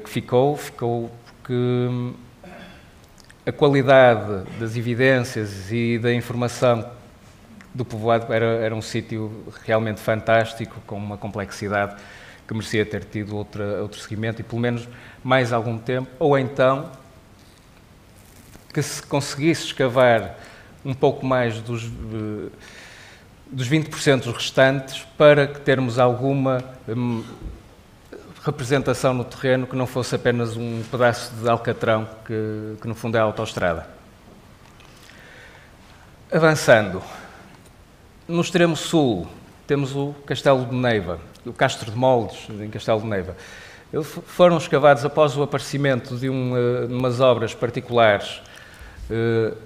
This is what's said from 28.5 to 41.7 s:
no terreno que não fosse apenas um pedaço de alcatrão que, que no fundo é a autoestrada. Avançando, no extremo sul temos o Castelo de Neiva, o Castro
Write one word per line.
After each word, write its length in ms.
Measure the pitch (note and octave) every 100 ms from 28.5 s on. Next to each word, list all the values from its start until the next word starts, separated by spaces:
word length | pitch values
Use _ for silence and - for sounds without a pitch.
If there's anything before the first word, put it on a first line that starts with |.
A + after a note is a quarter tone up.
| C#3+ A#2+ C#3 B2+ B2 C#3
no 120 | B2+
terreno 420 | A2+ - C3+ C3 B2+
que 80 |
não 140 | C3 B2+
fosse 260 | C3 A#2
apenas 420 | C3 C3 A#2+ A#2 A2
um 280 | A#2 A#2 A2
pedaço 460 | B2 A#2+ A#2 -
de 140 | A2 A#2
alcatrão 600 | A#2 B2 A2 A2+ A2 G#2+ -
que, 520 | - A2 A2 G#2+ G#2+ A2
que 60 | A#2
no 80 |
fundo 220 | G#2+ A#2+ A2+
é 40 |
a 40 |
autoestrada. 640 | A2 G#2 A2 - F#2 E2 - - - - - - - - - - - - - - - - - - - - - - - - -
Avançando, 720 | E3 D#3+ D3+ - A#2 G2+ F2+ - - - - - - - - - _ - - -
no 120 | E3+
extremo 360 | E3 F3 E3+ D3+
sul 500 | - E3 C3+ F#2+ E2 - - - -
temos 300 | C#3+ C3+ C#3
o 180 | C#3+ C#3+
Castelo 400 | - C#3 D3 C3
de 120 | B2 B2
Neiva, 420 | B2 A2 E2+ F2 - -
o 80 | A#2+
Castro 380 | - C3+